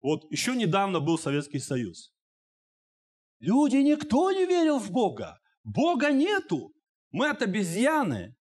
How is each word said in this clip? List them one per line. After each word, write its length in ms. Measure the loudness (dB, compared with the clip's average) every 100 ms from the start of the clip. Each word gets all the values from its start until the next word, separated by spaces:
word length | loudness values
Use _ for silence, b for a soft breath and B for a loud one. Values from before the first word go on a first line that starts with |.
Вот 280 | -2 -4 -4
еще 220 | -4 -2
недавно 460 | 0 0 0 0 -2
был 180 | 0 -2
Советский 420 | 0 -4 -4 -8
Союз. 540 | -4 -4 -4 -10 -20 _ _ _ _ _ _ _ _ _ _ _ _ _
Люди, 380 | 0 2 4 4
никто 540 | 4 2 2 2 2
не 140 | 2 2
верил 340 | 2 2 0
в 120 | -2
Бога. 480 | 0 -2 -2 -12 -14 _ _
Бога 480 | -8 0 0 2 2
нету. 640 | 2 2 0 -2 -6 -6 _ _ _ _
Мы 180 | -2 -2
от 120 | 0
обезьяны. 960 | -2 -2 -2 2 2 2 0 -4 -6 -16